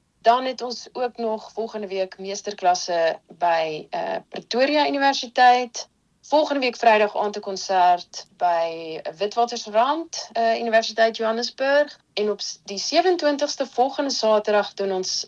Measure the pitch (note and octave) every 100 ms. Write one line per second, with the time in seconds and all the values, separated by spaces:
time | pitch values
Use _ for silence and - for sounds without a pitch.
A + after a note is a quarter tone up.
0 | _ _ A3+ A#3+ C4 B3+ A#3+ A#3 - B3
1 | B3 - A#3 A3 - - A3+ A3 G3+ F#3+
2 | F#3+ - F#3+ G3+ - G3+ F3+ F3+ - E3+
3 | E3 - - - F3 E3 D#3+ D#3 - F3
4 | F#3 - - - - A3+ C4+ D4 C#4+ C#4
5 | C#4 C4+ A#3+ B3+ B3 B3 B3 - - _
6 | _ _ - D4 D4+ C#4+ B3+ A#3 A#3 G#3+
7 | G#3 - G#3 G#3 G#3 F#3+ - F#3 F3+ F3
8 | - - - - F3+ E3+ E3 E3 E3 D#3+
9 | - D#3+ G#3 A#3 A#3 A#3+ G#3+ G#3 B3+ D#4
10 | E4 - - A3+ A3+ A3+ A#3 A3 A3+ A3
11 | A3+ A3+ A3 A3+ A#3+ - C4+ C#4+ D4 -
12 | _ - G#3 G3+ - - - G3+ - D4+
13 | F4 F4 D4 C#4 C#4+ - C4 - C4 C4+
14 | C#4 - A3 G#3+ G#3 G#3 G3+ - G3 F#3+
15 | F#3 -